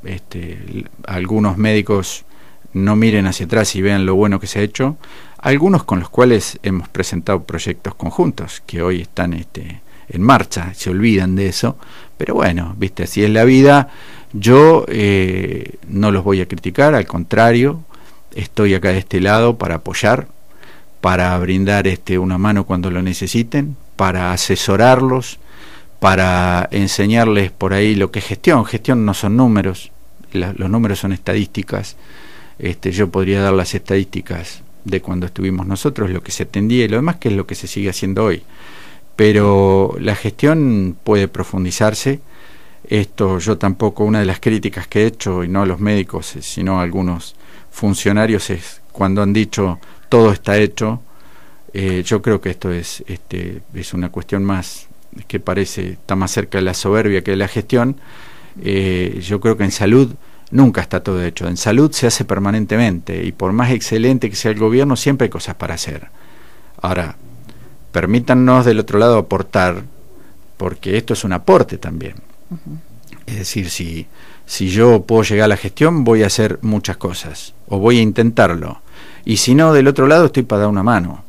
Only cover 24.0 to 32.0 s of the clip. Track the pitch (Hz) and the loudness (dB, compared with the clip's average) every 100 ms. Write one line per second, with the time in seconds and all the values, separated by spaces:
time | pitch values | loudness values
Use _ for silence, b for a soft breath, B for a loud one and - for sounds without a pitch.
24 | 95 92 90 90 - 95 - 98 120 127 | 0 0 -2 -2 -2 -2 2 4 6 6
25 | 131 127 127 - B B B B B - | 4 0 -4 -14 B B B B B 0
26 | 98 95 92 90 90 87 87 107 98 - | 2 4 4 4 2 2 0 0 -2 0
27 | 101 113 113 104 95 - 95 98 107 104 | 2 4 4 4 0 -2 0 2 2 2
28 | 95 - - 104 - 151 104 113 - 127 | 0 -2 -8 -2 2 4 2 -4 0 2
29 | 107 95 104 113 127 107 95 92 - - | 2 0 0 4 4 4 2 -4 -12 -18
30 | - - - - 90 98 92 113 113 98 | -18 -18 -8 -4 -4 -4 -2 0 2 0
31 | 98 92 - 98 101 - 98 101 98 - | -2 -4 -2 -2 -2 -4 -6 -6 -6 -14